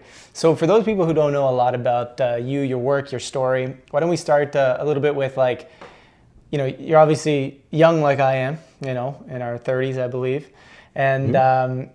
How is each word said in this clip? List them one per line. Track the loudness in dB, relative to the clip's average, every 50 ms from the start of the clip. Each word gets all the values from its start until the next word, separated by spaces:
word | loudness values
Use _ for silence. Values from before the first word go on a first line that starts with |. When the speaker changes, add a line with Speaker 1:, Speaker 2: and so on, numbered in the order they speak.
| -14 -20 -20 -20 -20 -20 -6
Speaker 1:
So | 0 2 2 2
for | 2 2
those | 2 4 4 2
people | 2 0 0 0
who | 0 2
don't | 2 2 2
know | 0 0 0
a | 0 2
lot | 2 0 0 0
about, | 0 0 0 0 0 -2 -4 -4 -2 -2
uh, | -2 -2
you, | -2 -4 -4 -4 -2 -2
your | -2 -4 -2
work, | -2 0 0 -2 -2 -4 -8
your | -10
story, | -8 -6 -4 -2 0 0 0 0 -2 -4 -8 -12 -12 -6
why | -2 -2
don't | 0 0
we | 0
start, | -2 0 2 2 2 2 0 0
uh, | 0 2 2 0 0
a | -2
little | -2 -2 0 0
bit | 0 0
with, | -2 -4 -4 -2
like, | 0 0 0 0 -2 -8 -16 -20 -20 -20 -20 -20 -20 -20 _ _ _ _ _ _ -20 _ _
you | -4
know, | -4 -4
you're | -4 -6 -8 -4 2 6 6
obviously | 6 6 4 0 0 0 0 0 -2 -4 -8 -12 _ _
young | 2 4 4 4 4 4
like | 2 2 2 2
I | 2 2 0
am, | 0 -2 -4 -6 -8 -12 -18 _ _
you | -8 -6 -6
know, | -4 -6 -6 -8 -10 -14 -14
in | -12 -10 -8
our | -8 -8 -6
thirties, | -4 -2 -2 0 0 -2 -2 -4
I | -4 -4
believe. | -4 -4 -4 -2 -4 -4 -6 -10 -18 -20 -20 -20 -20 -20 -20 _ -4
And, | 0 0 2 2 0 0 2 2
Speaker 2:
Mm-hmm. | 4 4 4 4 2 0 0 -4 -6 -8
Speaker 1:
um, | -10 -16